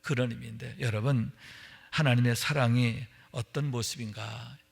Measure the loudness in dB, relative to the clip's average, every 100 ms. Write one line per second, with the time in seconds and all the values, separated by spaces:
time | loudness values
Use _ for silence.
0 | -2 -2 -2 -4 -10 -12 -12 -4 -2 0
1 | 2 2 0 -6 -18 -18 -20 -20 -6 2
2 | 4 6 4 2 0 2 4 4 4 0
3 | -8 -14 -12 -8 -6 -2 -2 -2 -4 -4
4 | -8 -8 -10 -10 -12 -16 _